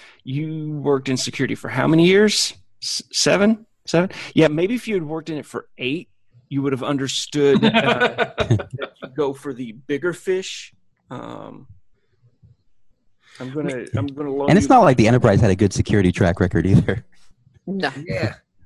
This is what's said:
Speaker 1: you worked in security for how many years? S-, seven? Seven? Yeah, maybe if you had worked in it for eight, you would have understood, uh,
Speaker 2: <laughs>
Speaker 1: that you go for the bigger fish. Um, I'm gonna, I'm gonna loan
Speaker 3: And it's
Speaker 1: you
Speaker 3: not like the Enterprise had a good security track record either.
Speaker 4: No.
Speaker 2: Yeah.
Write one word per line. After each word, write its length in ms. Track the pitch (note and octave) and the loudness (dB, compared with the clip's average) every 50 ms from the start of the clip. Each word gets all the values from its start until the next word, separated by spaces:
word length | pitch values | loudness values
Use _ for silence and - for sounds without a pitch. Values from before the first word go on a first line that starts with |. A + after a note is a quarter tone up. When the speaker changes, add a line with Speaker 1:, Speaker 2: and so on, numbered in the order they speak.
| - - - _ - | -20 -20 -20 _ -12
Speaker 1:
you 480 | - C3 D3 D#3 D#3 D#3 D#3+ D3+ D3+ | -8 -6 -6 -6 -6 -8 -8 -8 -8
worked 380 | D3+ D3 C3+ C#3+ C#3 C3+ C3 C#3 | -8 -4 0 0 0 0 0 -2
in 80 | C3 | -4
security 380 | B2 - B2 - - C3+ A2+ A2 | -4 -4 -6 -4 -4 -4 -4 -4
for 120 | - - | -6 -8
how 180 | - A2 C3 B2+ | -6 -4 0 2
many 200 | C#3+ D#3+ D#3+ E3+ | 2 4 4 6
years? 480 | F3+ F#3+ G3+ G#3+ G#3 G3+ - - - - - _ _ _ _ | 6 6 6 4 4 2 0 -4 -4 -6 -12 _ _ _ _
S-, 220 | - - - - - _ | -10 -10 -8 -10 -10 _
seven? 540 | - - - D3+ D#3+ F3+ G3+ G#3+ A3+ G#3+ - _ _ _ _ | -4 0 2 2 4 4 4 2 0 0 -4 _ _ _ _
Seven? 240 | - - D#3+ F3+ G3 - - - - - | -2 0 0 0 -2 -4 -12 -16 -2 2
Yeah, 120 | - D#3+ | 4 4
maybe 260 | D#3 D3+ D#3 F3 G3 B3 | 4 4 0 -2 -2 -2
if 120 | A#3+ - | -4 -4
you 60 | A3+ G#3+ | -4 -4
had 100 | F#3 D#3+ | -4 -4
worked 260 | D3 D#3+ D#3+ D#3+ E3 | -6 -8 -10 -10 -10
in 80 | D#3 | -10
it 80 | D3 A#2 | -10 -10
for 220 | - - - - _ _ | -12 -12 -12 -12 _ _
eight, 300 | - B2+ B2+ C#3 F3 D#3+ _ _ _ _ _ _ A#2+ _ | -8 -6 -6 -6 -6 -8 _ _ _ _ _ _ _ _
you 140 | - C#3 C#3 | -8 -6 -4
would 100 | C#3 C#3 | -2 -2
have 120 | C3+ A#2+ B2+ | -2 -2 -2
understood, 800 | C#3 D3 C3+ C3+ B2+ - - - - - D3 C#3+ C#3 C#3 - A3 | -4 -4 -2 -4 -4 -6 -8 -8 -6 -2 2 4 4 4 4 4
uh, 40 | A3 | 4
Speaker 2:
<laughs> 680 | G#3+ A3+ - A#3+ A3+ - B3 A#3+ - - A#3 - - | 2 2 2 0 0 0 0 -2 -2 -4 -6 -4 -4
Speaker 1:
that 320 | - - - A#2 G2 - - - - - - _ _ | -4 -2 0 0 -2 -2 -6 -12 -12 -12 -12 _ _
you 80 | - - - | -18 -10 -6
go 160 | D3+ D3 C#3 C#3 | -6 -4 -4 -6
for 200 | C#3 - C#3+ B2+ | -8 -10 -12 -12
the 200 | A#2 B2+ A#2 G#2+ | -10 -12 -14 -14
bigger 400 | A#2 - - D3 C#3 D#3+ F3 E3 | -14 -8 -8 -6 -4 -4 -6 -6
fish. 600 | - - F#3+ F#3 F#3 F#3+ - - - - - _ _ _ _ _ _ _ - | -6 -4 -4 -4 -4 -6 -8 -12 -14 -16 -18 _ _ _ _ _ _ _ -16
Um, 560 | B2+ A#2+ A#2 A#2 A#2+ G#2+ G#2+ G#2+ - - C3 C3+ - - - _ _ _ _ _ _ _ _ _ _ _ _ - _ _ _ _ _ _ - - _ _ _ _ _ _ _ _ - - | -14 -14 -14 -14 -14 -14 -16 -18 -18 -20 -20 -20 -20 -20 -20 _ _ _ _ _ _ _ _ _ _ _ _ -20 _ _ _ _ _ _ -20 -20 _ _ _ _ _ _ _ _ -20 -16
I'm 100 | B2+ C3 C3+ | -14 -10 -8
gonna, 320 | D#3 - C#3 C3 B2 G2 - - | -6 -6 -6 -6 -8 -8 -6 -6
I'm 120 | - - | -6 -4
gonna 240 | C#3 C3+ C#3+ D3 C#3+ | -6 -6 -8 -8 -6
loan 180 | C3+ C#3+ C#3 C#3+ | -4 -2 2 4
Speaker 3:
And 80 | D3+ | 4
it's 80 | G#3 C#3 | 4 6
Speaker 1:
you 40 | - | 6
Speaker 3:
not 120 | C#4 B3 | 6 8
like 160 | G3+ D#3+ C3 | 8 6 6
the 100 | - A2 | 4 4
Enterprise 320 | G#2+ B2 B2 - A2+ G2 G2 | 4 4 4 4 4 4 4
had 100 | - G2+ | 4 4
a 60 | F#2+ | 4
good 160 | F#2+ G#2+ G2 | 2 2 0
security 400 | - - - - G#2+ G#2 F#2+ F2+ | 0 -2 -2 0 2 2 2 2
track 280 | F2 - G#2 E2+ E2+ - | 2 2 2 2 2 0
record 240 | F#2 F2 - F2 E2 | 0 0 0 0 2
either. 400 | F#2 G2 - - - G2 A#2 - _ - - - - - _ _ _ _ _ _ | 4 4 4 4 2 -2 -6 -8 _ -20 -20 -20 -20 -20 _ _ _ _ _ _
Speaker 4:
No. 240 | F3 G3 F#3+ E3+ C#3 - C3+ D3+ | -10 -6 -4 -4 -4 -6 -8 -10
Speaker 2:
Yeah. 280 | F#3 F#3+ F#3 E3 - - - _ _ _ _ - | -8 -6 -4 -4 -6 -6 -10 _ _ _ _ -20